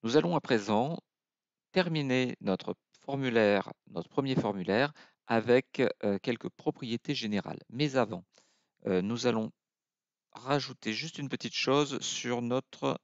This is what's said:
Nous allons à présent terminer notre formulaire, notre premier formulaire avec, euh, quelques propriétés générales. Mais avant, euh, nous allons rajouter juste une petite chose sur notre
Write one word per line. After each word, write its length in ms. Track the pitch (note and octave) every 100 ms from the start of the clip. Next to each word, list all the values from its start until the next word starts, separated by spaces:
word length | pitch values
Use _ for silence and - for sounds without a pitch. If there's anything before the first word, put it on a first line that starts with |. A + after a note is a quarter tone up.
Nous 140 | A2+ C3+
allons 200 | E3 E3
à 40 |
présent 580 | - A#2 G2+ G#2+ C3 - _ _ _ _ _ _ _
terminer 640 | F#3+ F3 D#3+ C#3 B2+ B2+ -
notre 340 | G#2 F#2 - F#2 _ _
formulaire, 640 | - C#3 C3 A2+ G#2 G2+ - - -
notre 200 | G2+ E2+
premier 260 | - C#3
formulaire 600 | B2+ G#2+ G2+ F2 G2+ C#3+ - - _ -
avec, 560 | A2+ A2 B2 - - B2 -
euh, 160 | G#2 G2+
quelques 260 | - A#2 -
propriétés 680 | _ - - A#2+ A#2 -
générales. 460 | C#3+ A2+ G#2 - - -
Mais 280 | A#2+ D3 C3
avant, 280 | A2+ F2+ - _ _ _ _ _ -
euh, 160 | F#2
nous 240 | F#2+ A#2 B2
allons 260 | - - - _ _ _ _ _ _ _
rajouter 600 | - B2 C#3+ C3 - A2
juste 240 | G#2+ D#3+ -
une 100 | C#3
petite 260 | - A2+
chose 460 | - - C#3 D3 C3+
sur 400 | - - A#2 B2
notre 580 | A#2+ B2 - - C3+ C#3+